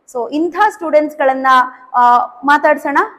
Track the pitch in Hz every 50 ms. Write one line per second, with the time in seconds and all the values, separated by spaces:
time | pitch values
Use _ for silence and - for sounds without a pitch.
0 | _ _ - 247 226 - 285 302 330 349 330 370 415 427 427 - 349 311 311 302
1 | 302 294 302 - 277 269 262 262 262 262 262 254 247 254 - - - - - 247
2 | 247 240 247 240 - - - - 269 277 294 294 294 302 294 294 - 294 277 320
3 | 415 440 -